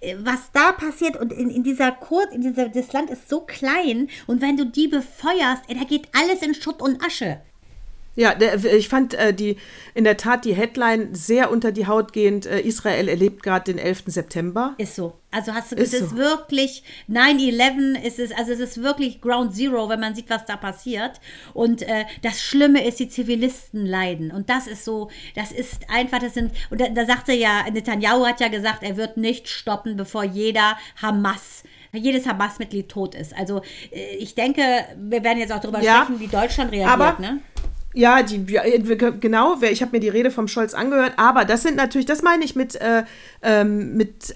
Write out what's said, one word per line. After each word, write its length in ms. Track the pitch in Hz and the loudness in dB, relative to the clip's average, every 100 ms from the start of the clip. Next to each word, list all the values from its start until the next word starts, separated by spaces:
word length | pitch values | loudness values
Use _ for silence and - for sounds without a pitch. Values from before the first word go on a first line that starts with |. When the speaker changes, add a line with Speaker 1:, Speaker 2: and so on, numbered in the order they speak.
Speaker 1:
äh, 160 | 180 190 | -10 -6
was 320 | 226 254 - | -4 -4 -2
da 200 | 285 339 | 4 4
passiert 440 | 370 311 - 330 - | 2 -4 -2 -2 -2
und 160 | 233 | -6
in, 160 | - 247 | -4 -4
in 140 | 247 | -2
dieser 300 | 254 262 254 | 0 2 0
Kur-, 400 | 254 - 339 392 | -2 -2 0 0
in 80 | 247 | -2
dieser, 280 | 254 254 233 | -2 -2 -2
das 240 | 240 254 | -2 -4
Land 160 | 277 311 | -4 -4
ist 200 | - - | -8 -6
so 140 | 311 | -6
klein 680 | - - 269 339 320 233 285 - - | -6 -6 -2 0 0 0 -2 -6 -4
und 160 | 240 | 0
wenn 140 | 277 285 | 2 0
du 100 | 247 | 0
die 220 | 285 302 | 0 2
befeuerst, 720 | 285 262 - 302 370 254 254 - | 0 -4 -6 -2 2 2 0 -4
ey, 80 | 247 | -8
da 60 | |
geht 240 | 269 294 - | -2 -2 0
alles 260 | - 339 370 | 0 2 0
in 140 | 302 | -2
Schutt 260 | 294 311 - | -2 -4 -2
und 240 | 277 262 | -2 0
Asche. 340 | 339 - 131 139 - - - - - - - - | -2 -4 -6 -6 -12 -20 -20 -18 -16 -16 -6 2
Speaker 2:
Ja, 180 | 226 | 2
der, 300 | 190 220 196 | 4 4 4
ich 240 | 214 214 208 | 4 4 4
fand, 240 | 262 254 | 2 2
äh, 220 | - 214 | 2 2
die, 240 | 190 208 202 - - - | 2 -2 -4 -8 -20 -6
in 100 | 233 | 2
der 120 | 214 208 | 4 4
Tat 300 | 226 247 233 | 2 0 0
die 80 | |
Headline 600 | 185 226 254 233 226 214 | 0 0 0 2 2 -2
sehr 360 | 180 185 240 254 | -4 2 4 4
unter 200 | 233 226 | 2 0
die 160 | 214 196 | 0 0
Haut 280 | 220 214 | 0 0
gehend, 320 | 214 208 202 - | 2 2 2 -2
äh, 140 | 196 | -2
Israel 480 | 226 220 214 175 185 | -2 -2 0 0 0
erlebt 340 | 170 202 - | 2 2 0
grad 260 | 202 185 190 | -2 -2 -2
den 80 | 175 | -4
elften 340 | 180 185 - | -2 -4 -4
September. 640 | 170 - 170 175 202 262 262 | -6 -4 -4 -4 -2 -4 -4
Speaker 1:
Ist 180 | 202 - | -8 -8
so. 220 | 170 - _ | -10 -12 _
Also 220 | 220 208 | -8 -6
hast 200 | 220 220 | -6 -4
du, 40 | 226 | 0
Speaker 2:
Ist 160 | 247 | 0
Speaker 1:
es 80 | 247 | 0
ist 100 | 175 | -2
Speaker 2:
so. 60 | 226 | 0
Speaker 1:
wirklich 680 | 294 311 - 277 269 - - - - | 0 0 -2 0 0 -4 -18 -16 -4
nine 360 | 233 277 277 | 4 4 4
eleven, 520 | 262 233 262 269 269 | 2 2 2 2 0
es 240 | 262 233 240 | 0 -4 -6
ist, 180 | 240 226 | -6 -4
also 160 | 233 | -4
es 80 | 240 | -4
ist 220 | 247 233 | -6 -4
wirklich 380 | 269 285 262 - | -2 -2 -4 -4
Ground 340 | 233 247 233 | -2 0 -2
Zero, 360 | 190 269 240 214 | -2 -2 0 -2
wenn 100 | 220 | -2
man 140 | 220 | -4
sieht, 160 | 214 - | -6 -6
was 160 | 226 226 | -6 -6
da 100 | 202 | -8
passiert. 640 | 196 196 - 208 240 - - - - | -8 -10 -8 -6 -6 -10 -20 -20 -10
Und, 300 | - 233 233 | 0 0 0
äh, 240 | - 214 214 - | -2 -4 -4 -6
das 180 | 226 202 | -6 -4
Schlimme 460 | - 277 285 277 233 | 0 4 6 6 4
ist, 120 | 240 | -2
die 120 | 254 | -6
Zivilisten 720 | - 233 233 254 254 - 214 | -4 -2 0 0 -2 -10 -6
leiden. 460 | 196 185 185 160 160 | -4 -2 -2 -4 -6
Und 180 | 190 202 | -6 -2
das 180 | 254 254 | -2 -4
ist 200 | 214 226 | -10 -8
so, 240 | 220 214 - - | -8 -8 -12 -12
das 180 | 214 208 | -10 -8
ist 300 | - 247 - - | -8 -8 -10 -4
einfach, 260 | 233 254 247 | -2 0 -2
das 120 | 240 | -4
sind, 200 | 240 233 - - | -4 -2 -2 -4
und 100 | 233 | 0
da, 80 | 247 | 0
da 160 | 226 | 2
sagte 280 | 233 247 - | 2 2 2
ja, 380 | 247 220 208 202 | 2 2 2 0
Netanyahu 540 | 214 226 208 208 247 | -4 -4 0 2 4
hat 160 | 247 247 | 2 2
ja 80 | 233 | -2
gesagt, 340 | 214 214 214 | 0 -4 -4
er 140 | 202 196 | -6 -6
wird 220 | 220 220 | -6 -2
nicht 280 | 226 247 - | -2 -2 -6
stoppen, 500 | - 233 208 226 202 | -8 -4 -4 -4 -6
bevor 280 | 190 214 | -6 -4
jeder 540 | 196 196 220 220 214 214 - - | -4 -2 0 2 2 0 -8 -6
Hamas, 600 | 214 208 196 190 - - - - - | -2 2 0 -2 -8 -18 -20 -20 -14
jedes 340 | 220 254 262 254 | -4 0 0 0
Hamas-Mitglied 640 | 196 208 - 214 202 196 | -2 -2 -4 -8 -8 -6
tot 260 | 202 190 | -6 -8
ist. 220 | - 156 - | -8 -12 -8
Also, 260 | 190 202 - - - | -6 -6 -8 -16 -16
äh, 240 | - 196 196 | -14 -12 -10
ich 180 | 220 | -8
denke, 280 | - 254 285 262 247 - 175 | -2 0 2 2 2 0 -10
wir 260 | 208 233 | -4 0
werden 160 | 233 233 | 2 0
jetzt 140 | 220 | -2
auch 80 | 208 | -4
darüber 200 | 208 214 | -4 0
Speaker 2:
Ja, 220 | 226 233 | 6 6
Speaker 1:
sprechen, 180 | 277 233 | 4 -2
wie 80 | 214 | -2
Deutschland 440 | 202 240 - 240 | 0 0 0 -2
reagiert, 200 | 208 190 | 0 4
Speaker 2:
aber 240 | 247 302 - | 6 4 2
Speaker 1:
ne? 200 | 196 277 - - - - - | -4 -6 -8 -6 -6 -6 -4
Speaker 2:
Ja, 300 | 247 240 254 | 4 6 6
die, 240 | 208 208 190 | 4 -2 -2
ja, 140 | 208 | 0
wir, 300 | 233 233 220 | 4 2 2
genau, 640 | 220 240 226 226 226 294 294 | 2 0 0 2 4 4 4
wer, 140 | 226 | 2
ich 100 | 226 | 2
hab 100 | 247 | 0
mir 60 | 233 | 0
die 100 | 214 | 0
Rede 220 | 214 254 | 2 2
vom 160 | 254 214 | 0 -2
Scholz 280 | 240 220 | -2 -2
angehört, 400 | - 247 277 254 - | -2 0 2 2 4
aber 280 | 233 269 | 4 6
das 200 | 202 226 | 4 2
sind 100 | 320 | 2
natürlich, 320 | 285 262 277 262 | 2 0 0 0
das 160 | 302 | 2
meine 220 | 339 339 | 4 4
ich 100 | 311 | 2
mit, 220 | 262 262 - | -2 -4 -2
äh, 260 | 226 226 226 - - - | 2 2 0 -8 -20 -4
ähm, 540 | 226 208 208 208 135 220 | 2 4 4 2 0 0
mit, 340 | 214 - - | 0 -2 -4